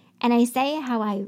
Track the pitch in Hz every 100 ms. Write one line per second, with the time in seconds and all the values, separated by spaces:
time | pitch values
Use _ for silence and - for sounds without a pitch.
0 | _ _ 240 240 240 254 277 311 254 233
1 | 214 196